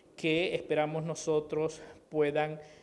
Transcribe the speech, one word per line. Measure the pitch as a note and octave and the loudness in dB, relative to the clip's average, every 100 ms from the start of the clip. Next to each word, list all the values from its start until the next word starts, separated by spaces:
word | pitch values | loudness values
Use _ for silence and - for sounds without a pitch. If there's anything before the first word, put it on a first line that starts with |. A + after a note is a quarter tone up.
| - - | -20 -4
que | E3 D#3+ F#3 | 2 2 2
esperamos | - - D3+ D3+ D#3+ | -2 0 0 2 0
nosotros | D#3+ D#3 - D3+ D3+ D3+ D#3 - - - - | -4 -4 0 0 0 -2 -2 -4 -16 -20 -4
puedan | D#3 D3 D3 D3+ D#3 - - | 2 2 2 0 -4 -14 -20